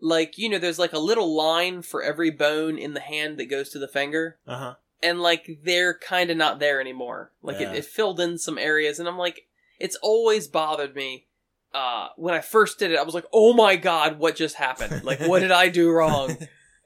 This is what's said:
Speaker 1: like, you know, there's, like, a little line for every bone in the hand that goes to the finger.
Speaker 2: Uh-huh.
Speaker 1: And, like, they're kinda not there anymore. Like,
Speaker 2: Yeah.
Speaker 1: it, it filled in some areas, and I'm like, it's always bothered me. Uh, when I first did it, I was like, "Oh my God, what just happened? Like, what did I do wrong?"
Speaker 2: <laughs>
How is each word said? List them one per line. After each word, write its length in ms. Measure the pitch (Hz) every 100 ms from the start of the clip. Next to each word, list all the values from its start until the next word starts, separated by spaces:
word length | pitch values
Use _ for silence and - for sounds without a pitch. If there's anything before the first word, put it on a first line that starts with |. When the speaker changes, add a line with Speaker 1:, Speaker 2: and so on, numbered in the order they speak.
Speaker 1:
like, 360 | 160 165 - -
you 120 | 220
know, 80 | 196
there's, 180 | 175 165
like, 140 | 170
a 60 | 156
little 360 | 165 226 175 156
line 480 | 156 165 180 180
for 180 | - 156
every 260 | 147 151 165
bone 460 | 147 147 151 160 151
in 140 | 143 143
the 40 |
hand 380 | - 151 151 147
that 80 | 123
goes 200 | 139 139
to 100 | 143
the 80 | 135
finger. 520 | 139 143 156 165 - -
Speaker 2:
Uh-huh. 280 | 127 127 - _ _
Speaker 1:
And, 200 | 170 175
like, 380 | 175 170 - 151
they're 300 | 160 175 180
kinda 400 | 170 - 180 175 160
not 240 | 151 143
there 220 | 147 135
anymore. 520 | 131 127 123 110 - _
Like, 160 | 165 196
Speaker 2:
Yeah. 120 | 190
Speaker 1:
it, 40 | -
it 60 | -
filled 340 | - 208 175
in 180 | 170 170
some 180 | - 143
areas, 420 | 147 156 151 147
and 80 | 175
I'm 100 | 180
like, 300 | 180 - - _ _ -
it's 160 | 185 -
always 500 | 214 220 226 214 147
bothered 480 | 160 156 151 139 135
me. 320 | 135 131 _ _ _ _ _
Uh, 360 | 139 127 113 90 -
when 160 | 170
I 80 | 165
first 360 | - 220 202 -
did 120 | 190
it, 60 | 156
I 60 |
was 100 | 156
like, 140 | 170 -
"Oh 220 | 220 220
my 220 | 240 208 180
God, 420 | 185 160 156 151
what 180 | 160 156
just 200 | 156 -
happened? 480 | 135 131 110 135
Like, 160 | 127 139
what 180 | 165 185
did 120 | 185
I 180 | 180 185
do 200 | 175 170
wrong?" 460 | 165 156 143 135 156
Speaker 2:
<laughs> 60 | 151 _ _ _